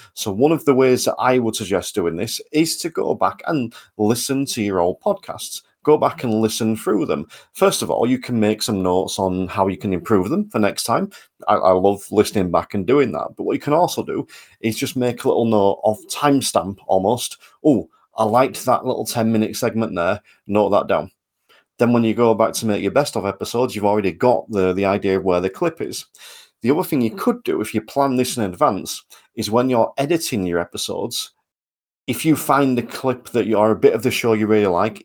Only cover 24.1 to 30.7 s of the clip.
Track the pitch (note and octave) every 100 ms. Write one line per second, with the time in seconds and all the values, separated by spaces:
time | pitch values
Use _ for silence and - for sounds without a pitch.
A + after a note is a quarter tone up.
24.1 | E2 B2 A#2+ - G#2 F#2 F#2 G2 G2+ G2
25.1 | F#2+ F#2 F2 F#2 - E3+ - - - -
26.1 | _ - - - _ A#2 D3+ F3 D3 A2+
27.1 | - - A#3+ - - G#2+ G#2+ - C#3 C#3
28.1 | B2+ B2+ B2 G2+ F2+ D3 F#2+ - - -
29.1 | - _ - G#2 A#2 C3 A#2+ A2 - C#3+
30.1 | E3+ - G#2+ F2+ E2+ F2